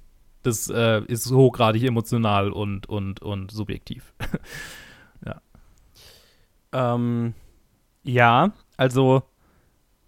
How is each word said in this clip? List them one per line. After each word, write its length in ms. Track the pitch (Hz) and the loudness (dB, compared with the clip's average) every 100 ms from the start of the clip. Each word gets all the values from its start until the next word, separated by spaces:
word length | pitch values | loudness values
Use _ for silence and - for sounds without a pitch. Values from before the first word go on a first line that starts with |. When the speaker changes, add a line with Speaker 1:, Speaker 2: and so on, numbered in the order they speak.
| - _ _ _ | -20 _ _ _
Speaker 1:
Das, 260 | 127 110 - | -6 -4 -4
äh, 320 | 117 113 110 113 | 0 2 0 -2
ist 260 | 117 120 | -6 0
hochgradig 520 | 131 131 120 110 113 127 | 4 4 4 2 2 0
emotional 680 | 117 113 120 107 101 101 | -2 -2 0 2 2 0
und, 360 | 98 101 98 - | -4 -6 -8 -8
und, 320 | 104 98 98 | -8 -8 -8
und 280 | 92 98 95 | -8 -8 -8
subjektiv. 640 | 107 98 - - 127 - - | -10 -8 -10 -12 -16 -16 -12
<laughs> 1080 | - - - - - - - - _ - - | -10 -10 -12 -16 -16 -18 -20 -20 _ -18 -16
Ja. 160 | - _ - - _ _ _ - _ _ _ _ _ _ | -16 _ -20 -20 _ _ _ -20 _ _ _ _ _ _
Speaker 2:
Ähm, 600 | 131 123 120 120 117 117 - - _ _ _ _ _ | -4 -2 0 -2 -2 -4 -8 -18 _ _ _ _ _
ja, 480 | - 123 117 120 190 - _ - | -2 4 6 6 4 -2 _ -2
also 480 | 131 127 131 131 - _ _ _ _ _ _ _ | 0 4 4 4 0 _ _ _ _ _ _ _